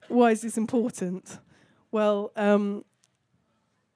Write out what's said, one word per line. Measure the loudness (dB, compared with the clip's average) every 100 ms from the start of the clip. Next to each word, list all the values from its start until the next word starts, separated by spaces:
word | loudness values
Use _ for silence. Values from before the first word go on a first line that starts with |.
| -2
why | 4 4
is | 4
this | -2 -4
important? | -2 -2 -2 -4 -8 -8 -14 -20 _ _ _ _ _
Well, | -2 0 0 -4 -2
um, | 2 4 2 -6 -12 _ _ _ _ _ _ _ _ _ _